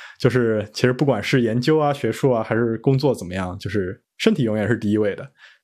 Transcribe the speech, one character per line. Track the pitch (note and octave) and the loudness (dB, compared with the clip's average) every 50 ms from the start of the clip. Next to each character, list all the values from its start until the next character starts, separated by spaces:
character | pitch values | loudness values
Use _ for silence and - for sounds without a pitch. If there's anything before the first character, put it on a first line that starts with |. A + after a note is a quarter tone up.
| - - - | -18 -20 -4
就 | - - B2 | -2 0 2
是 | G#2+ B2+ A#2+ A2+ A2 G#2+ G2+ - | 2 2 2 0 0 -2 -4 -6
其 | - - - | -2 0 2
实 | B2+ B2 | 2 2
不 | - D#3 | 2 0
管 | C#3 A#2+ G#2 | 0 0 0
是 | G2+ - C#3+ C3 | 0 0 0 2
研 | A#2 A2 A2+ B2 | 2 2 0 0
究 | B2 D#3 D#3 | 0 2 2
啊、 | D#3 D3 C#3+ | 2 2 0
学 | C#3 C#3 - A2+ | -2 -2 -2 -4
术 | A2+ - - C3+ | -2 0 2 2
啊， | B2 A2 | 2 0
还 | A2 - A2+ | 0 0 0
是 | A2+ A#2+ A2+ A2+ | 0 0 0 -2
工 | A2 - C#3 C3+ | 0 2 2 2
作 | C3 D3 C3+ A2+ | 2 2 0 0
怎 | - - | -2 -6
么 | E2+ F#2 | -8 -6
样， | F#2+ F#2 F2+ F2+ F#2 | -6 -6 -6 -8 -8
就 | - F2+ | -8 -4
是 | F#2+ G#2 F#2 F2+ G2+ - _ _ _ | -2 -2 -2 -4 -6 -10 _ _ _
身 | - - A3+ G#3+ | 0 0 2 2
体 | - A#2+ | 2 0
永 | A2 G#2+ | 0 0
远 | G#2+ G#2 | 0 0
是 | G#2 A#2 | 0 0
第 | G#2 G#2+ G2+ | 0 0 0
一 | G#2 | 2
位 | G#2+ G#2+ G2+ F#2 | 2 0 0 -2
的。 | - - - _ _ - - - _ | -6 -10 -16 _ _ -20 -20 -20 _